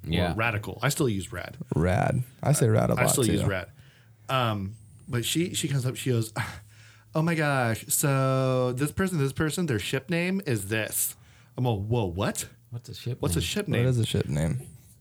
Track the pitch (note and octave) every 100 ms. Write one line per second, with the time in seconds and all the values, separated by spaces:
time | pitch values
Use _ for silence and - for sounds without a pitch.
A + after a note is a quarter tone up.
0 | - E2+ F2+ F#2 A#2 G#2 G#2+ F#2 B2 D3
1 | C#3 G2 F2 F2 - - - - E2+ F2+
2 | G1+ - B2 - - D3 A#2+ A2 A#2+ -
3 | - - A#2+ G2+ F#2+ F#2+ - - - -
4 | - - - C3 A#2+ G#2 G2 A2 - -
5 | - B2 A2+ D#3 F3 - D3+ C#3+ B2+ A#2+
6 | - A#2+ A2 - A2 - - - - -
7 | - D#3+ D#3+ E3 D3 C#3 A#2 A2+ - -
8 | D3 C3+ C3+ C3 C3 B2+ B2+ B2+ D3 -
9 | F#3+ F3 C#3 C3+ D#3 D3 F3 A2 - -
10 | - E3+ F3 G3 F3 A2+ F#2+ A2 G#2+ -
11 | - - - - - - B2+ G#2+ G2+ A#2+
12 | G2+ E2+ B2 A#3 - - - A#2 - -
13 | - B2+ C#3+ E2+ F2 G#3 G#3 A2 B2 B2
14 | A2 - - D2 E2 B2+ - - - -